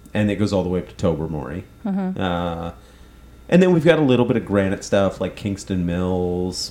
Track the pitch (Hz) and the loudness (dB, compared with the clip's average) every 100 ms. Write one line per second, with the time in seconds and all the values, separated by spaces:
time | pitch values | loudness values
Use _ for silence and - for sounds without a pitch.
0 | - 104 104 95 104 98 90 90 87 - | -8 -2 0 0 0 0 0 -2 -6 -2
1 | 90 78 80 78 64 85 - - 208 190 | -2 0 -4 -6 -8 -10 -12 -10 -6 -4
2 | 190 135 95 87 87 85 85 - - - | -4 -4 -2 -2 -4 -6 -8 -12 -20 -20
3 | - - - - - 175 185 175 156 156 | -20 -20 -20 -16 2 4 6 4 4 4
4 | 147 123 120 117 90 101 95 98 - 101 | 4 4 4 0 2 2 2 -2 0 2
5 | 98 - 90 - 104 98 - 95 87 87 | 2 0 -6 -4 -6 -6 -4 -2 0 0
6 | 90 92 90 90 92 90 - | 0 0 -2 -2 -4 -4 -8